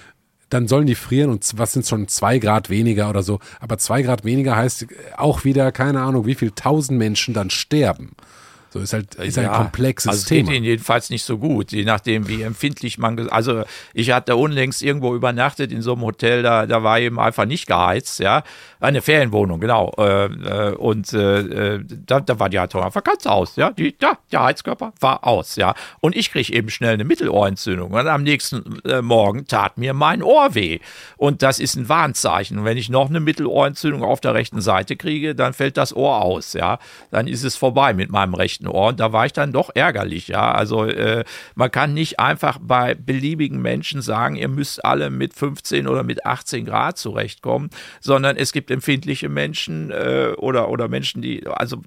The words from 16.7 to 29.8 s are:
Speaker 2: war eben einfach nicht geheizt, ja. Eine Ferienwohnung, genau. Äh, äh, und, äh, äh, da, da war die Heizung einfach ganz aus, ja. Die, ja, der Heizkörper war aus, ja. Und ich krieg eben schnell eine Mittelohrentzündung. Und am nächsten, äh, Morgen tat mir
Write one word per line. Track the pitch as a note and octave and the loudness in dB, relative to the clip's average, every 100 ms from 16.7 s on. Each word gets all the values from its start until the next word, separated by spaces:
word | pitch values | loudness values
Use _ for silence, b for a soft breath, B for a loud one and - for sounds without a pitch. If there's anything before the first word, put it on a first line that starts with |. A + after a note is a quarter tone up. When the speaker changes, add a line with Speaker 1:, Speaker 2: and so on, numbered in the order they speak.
| A#2 | 2
Speaker 2:
war | A2 A#2 | 4 2
eben | A#2+ A#2 | 2 0
einfach | A2 A2+ G#2+ | 0 2 -2
nicht | - - | -2 0
geheizt, | F2 F2+ G#2 - - | 2 4 2 -2 -2
ja. | F#2+ C3+ - B B B | 2 2 0 B B B
Eine | B2+ C#3 | 0 0
Ferienwohnung, | - D#3 B2 G#2 G2 E2 | 4 4 4 2 2 0
genau. | A2 A2+ F#2 - | 2 2 2 2
Äh, | G#2 G2 G2+ | 4 4 0
äh, | E2+ F#2 G2 G#2 G2 | -4 -6 -2 -2 0
und, | A#2+ G#2+ F#2+ | 0 0 -2
äh, | A2 G2+ G2+ G2+ G#2 G#2 G#2 | 2 4 2 0 -2 -2 -4
äh, | - | -8
da, | A2+ - C#3 | -10 0 0
da | - A2+ | 2 0
war | G2 | 2
die | F#2+ | 0
Heizung | F2+ F#2+ | 0 -2
einfach | F#2 G3+ | -2 -2
ganz | - G#4 - | -2 -2 2
aus, | G2+ F2+ - | 0 0 0
ja. | F3 | -2
Die, | G#3+ - - | 0 -4 0
ja, | D4+ - - | -2 -2 -2
der | D3 | 0
Heizkörper | B2+ - - - A3+ - | 2 0 -6 -8 -8 0
war | C3 C3 B2 | 0 2 2
aus, | G2+ - - | 2 0 0
ja. | F#2 - B B | 0 0 B B
Und | D#3 G3+ | 0 0
ich | G3 | -2
krieg | D3+ - | -2 0
eben | A#2 A2 | 0 -2
schnell | - A#2 G#2+ | -2 0 0
eine | B2+ | 0
Mittelohrentzündung. | E4 - G2+ G2+ F#2+ A#2+ F#2 F2+ | 0 2 2 2 0 -4 -4 -2
Und | G#2+ D3+ | 0 0
am | C#3+ | 0
nächsten, | C#3+ C#3+ - B2 - - B2 | 2 0 -2 -8 -8 -8 -2
äh, | C3 | -2
Morgen | A#2+ A2+ G2+ A#2 C#3 | 4 4 4 0 -2
tat | G#2+ G2 | 0 0
mir | - | -2